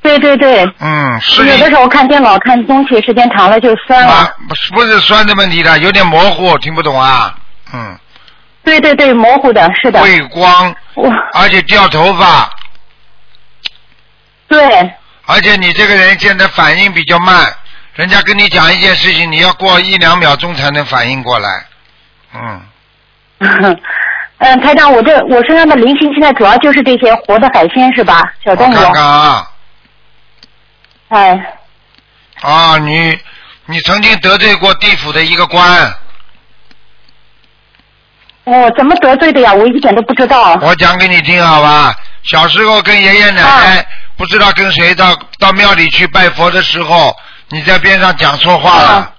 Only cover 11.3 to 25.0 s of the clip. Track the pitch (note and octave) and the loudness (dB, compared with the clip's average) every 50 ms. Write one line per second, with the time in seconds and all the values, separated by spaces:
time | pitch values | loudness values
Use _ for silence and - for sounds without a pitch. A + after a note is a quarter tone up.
11.3 | - - F#3 G3+ G3 F#3 F3 - G#3 G#3 G3 - D3+ D#3 D#3+ F#3 G3 - G3 F3+ | -2 0 0 2 0 0 -2 0 0 0 0 0 0 0 0 0 0 2 2 2
12.3 | D#3+ C#3 A2+ - - - - - - - - - _ _ - - - - - - | 2 2 0 -2 -6 -12 -14 -14 -16 -20 -20 -20 _ _ -20 -20 -20 -20 -20 -20
13.3 | - - - - - - - - - - - _ - _ _ _ _ _ _ _ | -20 -20 -20 -20 -20 -18 -18 -18 -18 -18 -20 _ -20 _ _ _ _ _ _ _
14.3 | _ _ _ _ D4+ D4+ D4 C4+ A3+ F#3 F3+ F#3 - - - - - _ _ - | _ _ _ _ 0 2 4 4 4 2 2 0 -4 -14 -20 -20 -20 _ _ -4
15.3 | D#3 G3+ G3+ G3 G#3 G3 F#3 F3 E3+ E3 G3+ F#3+ G#3 G3 F#3 F#3 G3 F3+ - G#3 | -2 0 0 0 0 0 0 -2 -2 0 0 0 2 2 2 2 0 0 0 -2
16.3 | G3 F#3+ F#3+ F#3+ - - E3 D3+ D3+ F3 G3 G3+ F#3 E3+ D#3+ C#3 F3 E3+ F3 F#3 | 0 0 -2 -2 0 0 0 0 0 0 -2 -2 -2 -4 -4 -2 -2 0 2 2
17.3 | F#3 F3 D3+ A2+ G2 - - - - - - - - - D#3+ F#3 F#3+ G3+ F#3+ - | 2 2 2 0 -4 -8 -16 -18 -20 -20 -20 -20 -10 -8 -6 -2 0 0 0 0
18.3 | G#3 G3+ G#3 G3 - F3+ D#3+ D#3+ F3+ F3+ F#3 F#3+ F#3 F3 - F3+ F3+ D#3+ E3+ E3 | -2 -2 -2 -2 0 0 0 0 0 0 0 -2 -2 0 -2 -2 -2 -2 -4 -4
19.3 | D#3+ D#3 E3+ F#3 F3+ - F#3 F#3+ F#3 F3 F3+ F#3+ F#3+ F#3 E3+ E3 E3+ F3+ E3+ D3+ | -4 -2 -2 -2 -2 -2 -2 -2 0 0 -2 -2 -4 -2 0 0 0 0 0 0
20.3 | C#3+ C#3 E3 F3 F3 - C3+ C#3+ C#3+ D3 C#3+ - C3+ B2+ A#2 A#2+ C3 C3+ B2+ A#2+ | -2 -2 -4 -8 -8 -6 -6 -4 -4 -4 -6 -4 -4 -4 -4 -4 -6 -8 -6 -4
21.3 | B2 A2+ G2+ G2+ F#2+ F2+ - _ _ _ _ _ _ _ _ _ _ _ _ _ | -4 -4 -4 -4 -8 -8 -10 _ _ _ _ _ _ _ _ _ _ _ _ _
22.3 | _ A2+ A#2 A#2 G#2+ F2+ F#2 G#2 _ _ _ _ _ _ _ _ _ _ _ _ | _ -16 -16 -14 -16 -16 -18 -20 _ _ _ _ _ _ _ _ _ _ _ _
23.3 | _ _ G3 G3 - - F#3+ G3 F3 - - - - - - - - - - - | _ _ -4 -4 -2 0 0 -2 -2 -4 -6 -12 -8 -8 -6 -6 -8 -8 -12 -16
24.3 | _ _ - C4 C4 B3+ - C#4+ D4 C4+ D#4 C#4+ C4+ A#3 | _ _ 0 0 2 2 2 0 2 2 2 4 2 2